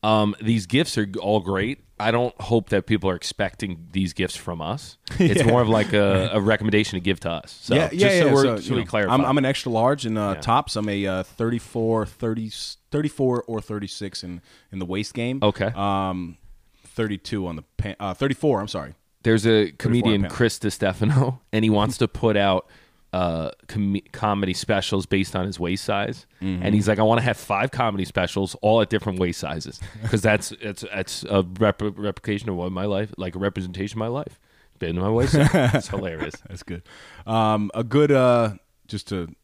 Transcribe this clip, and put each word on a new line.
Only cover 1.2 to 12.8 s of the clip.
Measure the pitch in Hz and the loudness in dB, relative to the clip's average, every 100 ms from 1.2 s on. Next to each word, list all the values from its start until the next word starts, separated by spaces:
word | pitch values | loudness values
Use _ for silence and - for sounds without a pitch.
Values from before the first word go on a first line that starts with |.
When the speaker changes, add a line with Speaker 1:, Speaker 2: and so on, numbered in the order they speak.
Speaker 1:
all | 90 107 | 0 0
great. | 90 95 107 143 _ _ | 0 -2 -2 -6 _ _
I | 107 | 0
don't | 117 123 - | 2 0 -4
hope | - 117 - | 0 0 2
that | 101 - | -2 2
people | 107 95 | 0 0
are | 87 | -2
expecting | - - 98 - 101 85 85 | -6 -4 -6 -4 -8 -8 -6
these | 95 92 | -2 -2
gifts | 76 90 - | -2 -4 -4
from | - 85 | -10 -8
us. | 78 127 - - - | -6 -8 -10 -18 -12
Speaker 2:
<laughs> | - | 2
Speaker 1:
It's | - 104 | 4 4
Speaker 2:
Yeah. | 120 | 4
Speaker 1:
more | 120 | 4
of, | 113 | 4
like, | 110 104 | 2 2
a, | 104 101 95 92 | 2 4 2 2
a | 101 | 0
recommendation | 101 110 107 104 107 95 | 2 2 2 2 2 -2
to | |
give | 90 90 | -2 -2
to | 85 | -4
us. | 82 - - | -6 -10 -18
So | - | 0
Speaker 2:
Yeah, | 143 156 | 0 2
Speaker 1:
just | 170 | 2
Speaker 2:
yeah, | 202 185 | 4 4
Speaker 1:
so | 151 | 6
Speaker 2:
yeah. | |
Speaker 1:
we're, | 139 | 6
Speaker 2:
So, | 135 - | 4 2
Speaker 1:
so | - | -2
Speaker 2:
you | 131 | -4
Speaker 1:
we | |
Speaker 2:
know, | 101 | -2
Speaker 1:
clarify. | 110 98 131 | 0 2 2
Speaker 2:
I'm, | 131 | 2
I'm | 139 | 2
an | 135 | 0
extra | 135 131 | -2 -2
large | 113 120 139 123 | 2 2 0 -2
in, | 110 | -2
uh, | 104 | -2
Speaker 1:
Yeah. | 82 | -2
Speaker 2:
tops. | 98 120 147 110 | 0 0 0 -6
I'm | 107 | -4
a, | 101 98 | -2 -2
uh, | 92 | -2
thirty-four, | 92 - 117 117 - 120 113 113 104 | -6 -4 -2 -2 -6 -4 0 0 -2
thirty, | - 117 113 110 - - - | -6 -4 -4 -6 -10 -14 -14